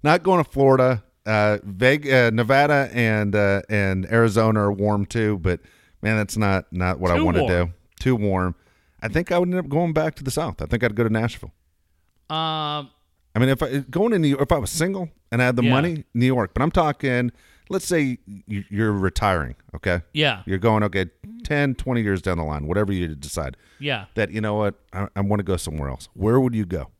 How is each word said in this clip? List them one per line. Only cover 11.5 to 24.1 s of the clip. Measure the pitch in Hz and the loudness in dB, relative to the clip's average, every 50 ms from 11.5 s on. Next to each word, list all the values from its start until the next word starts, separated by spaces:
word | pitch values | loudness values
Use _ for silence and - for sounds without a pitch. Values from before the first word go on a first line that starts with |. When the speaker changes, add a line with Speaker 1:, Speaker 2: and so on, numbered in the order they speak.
| _ _ _ _ _ _ _ _ _ _ _ _ _ _ _ _ | _ _ _ _ _ _ _ _ _ _ _ _ _ _ _ _
Speaker 2:
Um, | 156 160 160 160 156 156 151 147 147 151 143 131 _ _ _ _ _ _ _ _ _ | -6 -6 -4 -4 -4 -4 -6 -6 -6 -6 -8 -12 _ _ _ _ _ _ _ _ _
Speaker 1:
I | 107 | 2
mean, | 123 131 | 4 4
if | 135 127 160 | 2 0 0
I, | 131 131 143 139 - | -4 -4 -4 -6 -4
going | 127 170 202 240 | -2 0 0 2
to | 226 190 | 2 2
New | 160 147 | 2 2
York, | 139 135 143 | 2 2 2
if | - | 2
I | 180 151 | 2 0
was | 113 - | 0 -4
single | - 165 160 185 196 196 180 156 - _ _ _ | -2 -2 -2 -2 -2 -4 -8 -10 -12 _ _ _
and | - 117 | 0 2
I | 123 | 2
had | 127 123 | 2 4
the | 120 120 | 2 4
Speaker 2:
Yeah. | 120 | 4
Speaker 1:
money, | 123 131 147 180 165 156 - _ _ | 4 4 2 0 -2 -6 -8 _ _
New | 117 123 | 2 2
York. | 127 131 123 104 90 _ | 2 4 2 0 -2 _
But | - 127 | -2 -2
I'm | 165 - | 2 2
talking, | - 165 151 147 _ - 135 123 123 123 120 - _ _ _ _ _ _ _ | 2 2 2 0 _ -2 -2 0 0 0 -2 -4 _ _ _ _ _ _ _
let's | 180 190 - | -6 -6 -2
say | - 180 165 147 131 123 - _ - 104 98 - - | 0 0 0 0 0 -4 -8 _ -18 -20 -18 -12 -8
y-, | 107 101 98 _ | -8 -8 -8 _
you're | 101 101 113 107 | -2 0 0 2
retiring, | 104 98 92 95 - - 113 104 92 85 73 62 58 _ _ - - | 2 0 -2 -2 -2 0 0 2 2 0 -2 -4 -8 _ _ -14 -14
okay? | 76 - 98 87 87 82 _ _ | -6 -2 -2 -2 -2 -4 _ _
Speaker 2:
Yeah. | 147 151 143 117 95 - | 0 0 0 -2 -4 -6
Speaker 1:
You're | - 95 92 | -6 -4 0
going, | 92 113 110 107 104 | 2 2 2 2 0
okay, | 104 90 98 92 87 _ _ - 101 226 233 240 | 0 -2 -4 -4 -4 _ _ -20 -20 -18 -16 -8
ten, | - 151 147 143 139 127 | -4 -2 0 0 -2 -2
twenty | - - 131 127 120 113 | -4 -4 -4 -2 -2 0
years | 104 98 92 | 0 -2 -2
down | 80 95 90 85 | -2 -4 -4 -2
the | 80 | -4
line, | 78 76 76 71 | -4 -6 -6 -4
whatever | 76 87 101 104 98 101 | -4 -2 -2 0 -2 -2
you | 92 87 82 78 | -4 -4 -6 -6
decide. | 71 69 73 - 87 78 67 65 _ _ _ _ _ | -10 -12 -10 -8 -8 -8 -8 -10 _ _ _ _ _
Speaker 2:
Yeah. | 143 143 135 110 92 - | -8 -8 -8 -8 -10 -10